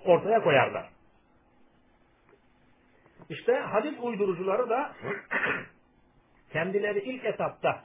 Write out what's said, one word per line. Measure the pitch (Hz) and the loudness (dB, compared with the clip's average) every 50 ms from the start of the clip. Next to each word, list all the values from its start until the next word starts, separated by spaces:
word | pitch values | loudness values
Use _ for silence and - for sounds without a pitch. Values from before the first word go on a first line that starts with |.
| - | 4
Ortaya | 185 170 156 - 190 226 220 | 4 4 6 4 4 2 4
koyarlar. | - 170 143 127 117 101 - 90 - - - _ _ _ _ _ _ _ _ _ _ _ _ _ - _ _ _ _ _ _ _ _ _ _ _ _ _ - _ _ _ _ _ _ _ _ _ _ _ _ _ _ - _ - - - | 4 6 6 6 6 4 0 -6 -8 -12 -16 _ _ _ _ _ _ _ _ _ _ _ _ _ -20 _ _ _ _ _ _ _ _ _ _ _ _ _ -20 _ _ _ _ _ _ _ _ _ _ _ _ _ _ -20 _ -20 -16 -14
İşte | 156 - - 226 254 | -12 -4 0 0 0
hadis | 285 240 175 160 214 269 302 294 - | 0 0 0 0 0 0 -2 -4 -6
uydurucuları | 240 240 226 190 202 190 175 165 185 196 190 233 247 220 | -6 -6 -2 -2 0 -2 -2 -2 -2 0 0 0 0 0
da | 220 262 294 - - - 117 131 202 - - - - - - - - - - - | 0 -2 -2 -4 -8 -10 -10 -8 -8 -8 -8 -6 -4 -4 -2 -2 -4 -4 -8 -12
<clears throat> | - _ _ _ _ _ _ _ _ _ _ _ _ _ _ - | -18 _ _ _ _ _ _ _ _ _ _ _ _ _ _ -8
kendileri | - 156 170 190 190 202 208 208 202 202 | -6 -4 -2 -2 -2 -2 -2 -2 -2 -4
ilk | 202 254 254 254 - | -4 -6 -8 -6 -4
etapta | 214 - - 175 143 - - - 151 131 - | -4 -4 -2 -4 -6 -4 -2 -2 -2 -2 -2